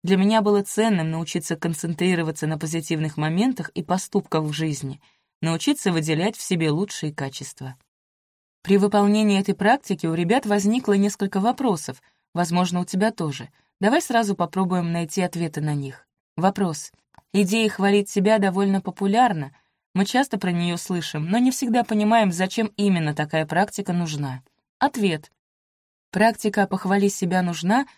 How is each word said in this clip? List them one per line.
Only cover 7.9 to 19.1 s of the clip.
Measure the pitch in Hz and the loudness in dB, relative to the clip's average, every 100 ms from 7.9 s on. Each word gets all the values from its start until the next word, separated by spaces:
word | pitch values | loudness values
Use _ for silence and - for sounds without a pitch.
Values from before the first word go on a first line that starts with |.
| _ _ _ _ _ _ _ | _ _ _ _ _ _ _
При | - 196 | 2 4
выполнении | 202 208 202 214 214 196 | 4 4 4 4 4 2
этой | 196 | 0
практики | 196 202 277 - 185 170 | 0 2 2 0 -4 -2
у | |
ребят | 165 170 254 214 | 0 2 0 2
возникло | 202 196 247 254 | 0 2 0 2
несколько | 196 202 - 196 196 | 2 2 0 -4 0
вопросов, | 220 - 262 170 - - _ _ _ | 0 0 0 -2 -6 -14 _ _ _
возможно, | 170 165 175 175 180 | -4 0 0 0 -2
у | |
тебя | 180 185 220 | -2 0 0
тоже. | - 160 135 120 _ _ - | 0 -6 -6 -12 _ _ -2
Давай | 202 302 | 2 2
сразу | - 233 208 | 2 0 0
попробуем | 196 - 190 185 180 170 | -2 -2 -2 0 0 -2
найти | 170 165 - | -2 -4 -2
ответы | 185 170 165 151 | -2 -2 -6 -4
на | 151 | -4
них. | 147 139 - _ _ _ - | -4 -6 -12 _ _ _ -2
Вопрос. | 185 196 180 147 - _ _ _ _ | 0 0 -2 -4 -12 _ _ _ _
Идея | 196 185 226 220 | 0 2 2 0
хвалить | - 196 202 202 | 2 2 4 2
себя | 202 196 220 | 0 2 4
довольно | 196 185 196 196 | 2 2 0 0
популярна. | 190 - 196 | -4 -4 0